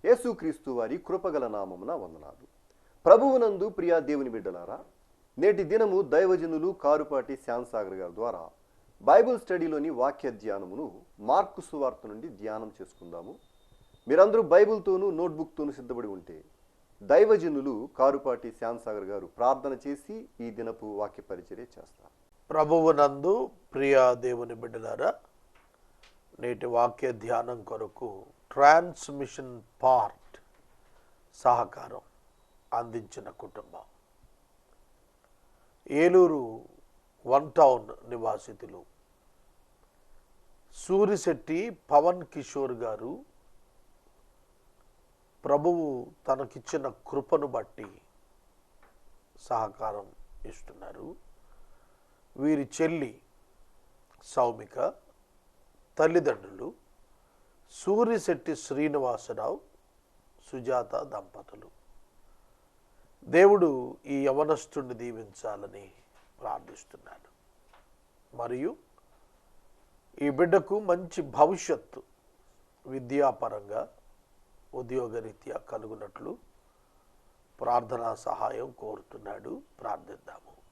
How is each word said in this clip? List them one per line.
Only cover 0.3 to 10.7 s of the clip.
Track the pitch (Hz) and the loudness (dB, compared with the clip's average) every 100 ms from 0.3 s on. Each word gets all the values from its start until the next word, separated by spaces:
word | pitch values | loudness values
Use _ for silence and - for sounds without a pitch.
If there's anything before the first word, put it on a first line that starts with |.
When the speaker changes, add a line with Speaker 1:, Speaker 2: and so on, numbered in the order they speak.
| 214 160 139 - | -4 -6 -6 -6
Speaker 1:
వారి | 123 113 160 | -4 -4 -6
కృపగల | - 180 190 151 123 | -6 -4 -2 -4 -4
నామమున | 104 95 90 104 | -6 -8 -10 -10
వందనాలు. | 165 90 80 73 - - _ _ _ _ _ | -8 -10 -16 -20 -20 -20 _ _ _ _ _
ప్రభువునందు | 165 208 277 262 226 196 208 | 10 10 10 4 2 0 -4
ప్రియా | - 170 165 | -2 2 2
దేవుని | 139 147 131 | 2 -2 -2
బిడ్డలారా, | 113 95 90 87 123 - _ _ _ _ - | -6 -8 -10 -12 -14 -16 _ _ _ _ 0
నేటి | 180 196 | 2 2
దినము | 170 214 220 190 | 0 2 2 0
దైవజనులు | 156 151 185 180 165 160 170 | 2 4 4 2 0 -4 -4
కారుపాటి | 185 143 151 151 139 120 135 | -2 2 2 2 -4 -4 -10
శ్యాంసాగర్ | - 120 127 113 98 | -6 -6 -4 -6 -6
గారి | 95 90 | -8 -10
ద్వారా | 87 117 92 82 _ _ _ _ _ | -6 -6 -6 -12 _ _ _ _ _
బైబిల్ | 110 180 233 240 | 6 8 6 0
స్టడీలోని | - 180 165 151 151 | -4 -4 -2 -2 -4
వాక్య | 131 131 143 139 | 0 -2 -2 -8
ధ్యానమును | 110 107 101 92 | -8 -8 -8 -8